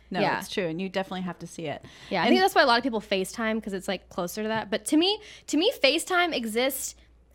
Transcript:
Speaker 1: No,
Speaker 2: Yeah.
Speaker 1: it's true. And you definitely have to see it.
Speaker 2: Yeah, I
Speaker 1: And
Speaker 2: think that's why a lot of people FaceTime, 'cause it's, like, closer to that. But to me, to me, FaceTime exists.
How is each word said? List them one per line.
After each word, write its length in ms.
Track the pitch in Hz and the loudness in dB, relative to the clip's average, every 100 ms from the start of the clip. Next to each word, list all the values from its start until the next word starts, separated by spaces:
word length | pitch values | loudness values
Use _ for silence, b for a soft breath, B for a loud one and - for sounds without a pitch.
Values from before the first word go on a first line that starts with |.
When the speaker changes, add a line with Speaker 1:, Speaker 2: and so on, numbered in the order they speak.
| _ | _
Speaker 1:
No, 80 | 180 | -2
Speaker 2:
Yeah. 200 | 185 110 | 0 0
Speaker 1:
it's 80 | 196 | -4
true. 180 | 214 170 | -4 -4
And 140 | 165 | -4
you 80 | 190 | -4
definitely 320 | 190 190 185 | -4 -4 -6
have 180 | 180 - | -8 -10
to 80 | 170 | -14
see 200 | - 151 | -10 -8
it. 180 | - B B B | -8 B B B
Speaker 2:
Yeah, 120 | 185 | 0
I 40 | 202 | 4
Speaker 1:
And 60 | |
Speaker 2:
think 80 | 370 | 4
that's 160 | 381 370 | 6 6
why 60 | |
a 40 | 277 | 6
lot 120 | 233 | 4
of 40 | |
people 180 | 262 220 | 2 -4
FaceTime, 640 | - 190 185 - 220 220 | -2 -2 -2 -4 -4 -4
'cause 120 | 208 | -4
it's, 120 | 190 202 | -6 -6
like, 220 | 185 - | -8 -8
closer 340 | - 175 220 | -6 -6 -6
to 60 | 220 | -4
that. 220 | 220 208 | -4 -4
But 140 | 214 - | -6 2
to 100 | 302 | 4
me, 240 | 370 427 B B - | 4 0 B B -2
to 100 | 294 | 2
me, 140 | 440 539 | 2 2
FaceTime 540 | 262 320 - 359 349 | 2 2 0 2 2
exists. 640 | - 226 220 269 262 - - b _ _ | -2 -4 -2 -2 -2 -8 -12 b _ _